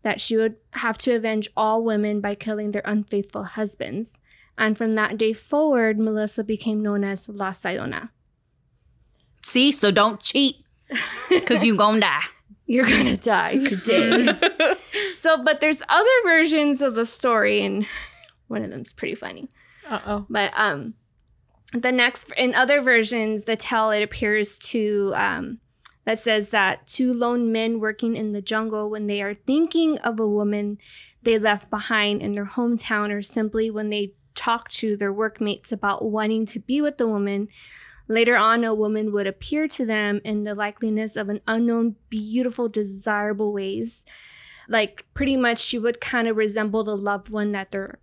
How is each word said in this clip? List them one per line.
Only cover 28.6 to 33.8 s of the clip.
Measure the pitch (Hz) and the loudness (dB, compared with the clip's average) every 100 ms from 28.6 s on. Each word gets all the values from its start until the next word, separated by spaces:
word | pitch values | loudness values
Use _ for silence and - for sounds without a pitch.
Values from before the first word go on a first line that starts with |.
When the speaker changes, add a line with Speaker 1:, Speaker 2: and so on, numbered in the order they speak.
| 220 214 208 | -2 -4 -4
Speaker 1:
when | 214 208 | -4 -2
they | 202 | -2
are | 202 | -4
thinking | 208 - 285 330 330 320 302 | -6 0 2 2 2 2 2
of | - 220 | -2 0
a | 220 | 0
woman | 208 208 208 208 208 - - - _ | 2 2 0 -4 -6 -14 -20 -20 _
they | 233 220 | 2 2
left | 214 208 - | 4 0 -2
behind | 214 - 226 208 208 | -8 -2 0 2 0
in | 202 | -2
their | 202 202 | -4 -6
hometown, | - 240 233 - 214 208 | -2 0 0 -2 -2 -2
or | 208 | -4
simply | 202 - 214 220 226 | -4 -2 -2 0 -2
when | 214 | -2